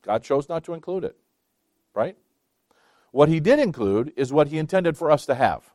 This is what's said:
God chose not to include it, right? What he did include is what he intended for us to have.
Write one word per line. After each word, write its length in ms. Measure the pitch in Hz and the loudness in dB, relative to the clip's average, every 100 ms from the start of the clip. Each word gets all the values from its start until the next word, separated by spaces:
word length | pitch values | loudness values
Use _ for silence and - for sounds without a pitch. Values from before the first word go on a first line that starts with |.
God 200 | - 110 | -2 -4
chose 240 | - 143 139 | 0 -4 -2
not 160 | 165 | -8
to 100 | - | -8
include 300 | 165 160 185 | -12 -8 -6
it, 120 | 160 - _ _ _ _ _ _ _ | -8 -12 _ _ _ _ _ _ _
right? 240 | 101 131 202 _ _ _ _ _ _ _ _ _ | -6 -6 -6 _ _ _ _ _ _ _ _ _
What 200 | 123 151 | 2 4
he 100 | 165 | 4
did 180 | 160 294 | 2 2
include 540 | 254 139 101 101 139 | 2 0 0 0 -2
is 160 | - 131 | -4 0
what 180 | 143 147 | 2 0
he 100 | 156 | -2
intended 380 | 156 190 175 156 | -2 0 0 -2
for 120 | 160 | 0
us 140 | 147 - | 0 0
to 80 | |
have. 360 | 127 120 71 _ | 0 0 -2 _